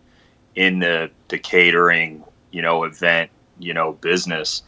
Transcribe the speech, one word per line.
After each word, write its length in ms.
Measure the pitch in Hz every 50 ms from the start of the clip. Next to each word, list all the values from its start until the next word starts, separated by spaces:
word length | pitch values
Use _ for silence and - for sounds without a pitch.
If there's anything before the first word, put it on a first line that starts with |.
| _ _ _ _ _ _ _ _ _ _ _
in 220 | 92 92 92 92 92
the, 300 | 87 85 85 82 82 78 - _ _ -
the 100 | 80 76
catering, 840 | - - - 90 87 87 85 87 87 87 85 82 82 80 78 78 - - _ _ _ _
you 100 | - 87 82
know, 220 | 85 85 82 82
event, 460 | 82 78 - 87 85 85 85 82 - _ _ _ _ _ -
you 140 | 90 90 85
know, 180 | 82 80 80 76
business. 680 | - - 85 90 90 90 90 82 80 78 - - - -